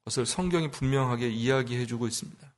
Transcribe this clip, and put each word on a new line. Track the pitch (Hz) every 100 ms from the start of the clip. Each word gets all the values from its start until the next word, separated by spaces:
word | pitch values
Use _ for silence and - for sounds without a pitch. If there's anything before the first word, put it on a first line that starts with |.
| 113
것을 | 135 117
성경이 | - 180 175 151
분명하게 | - 131 135 127 120 120
이야기해주고 | 110 123 135 120 123 120 117 117
있습니다. | - - - 143